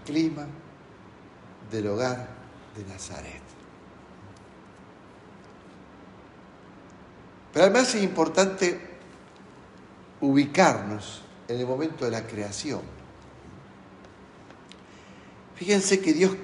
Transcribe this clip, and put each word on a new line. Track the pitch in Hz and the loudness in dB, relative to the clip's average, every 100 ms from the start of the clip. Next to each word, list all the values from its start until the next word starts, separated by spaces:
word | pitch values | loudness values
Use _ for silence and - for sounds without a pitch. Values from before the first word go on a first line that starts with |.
clima | - 151 160 147 147 143 - - - - - - - - - - 110 | -4 0 0 -2 -10 -14 -20 -20 -20 -20 -20 -20 -20 -20 -20 -20 -10
del | 110 104 | -6 -4
hogar | 104 127 123 120 - - - - 107 | -2 -2 -4 -10 -16 -20 -20 -20 -18
de | |
Nazaret. | 98 95 - 82 - - - - - - - - - - 101 - - - - - - - - - - - - - - - - - 92 95 - - - - - - - - - - - - - | -16 -14 -14 -14 -16 -18 -20 -20 -20 -20 -20 -20 -20 -20 -20 -20 -20 -20 -20 -20 -20 -20 -20 -20 -20 -20 -20 -20 -20 -20 -20 -20 -20 -20 -20 -20 -20 -20 -20 -20 -20 -20 -20 -20 -20 -20 -4
Pero | 147 | 4
además | 190 233 254 | 6 6 4
es | 220 | 2
importante | 190 - 160 165 196 190 180 - - - - - - - - - - - - - - - | 0 2 2 4 2 2 -2 -2 -8 -20 -20 -20 -20 -20 -20 -20 -20 -20 -20 -20 -20 -4
ubicarnos | 139 139 143 - 170 117 101 104 - - - - - | 2 4 4 6 4 4 -4 -8 -10 -16 -18 -16 -8
en | 123 | -6
el | 127 | -4
momento | 131 160 - | -4 -4 -4
de | 123 | -4
la | 113 113 | -4 -6
creación. | 107 104 101 151 107 - - - - - - - - - - - - - - - - - - - - - - - - - - - | -8 -8 -8 -6 -8 -10 -16 -20 -20 -20 -20 -20 -20 -20 -20 -20 -20 -20 -20 -20 -20 -20 -20 -20 -20 -20 -20 -20 -20 -20 -20 -20
Fíjense | - 180 202 196 190 | -6 2 2 4 2
que | 190 | 4
Dios | 151 185 190 | 4 4 2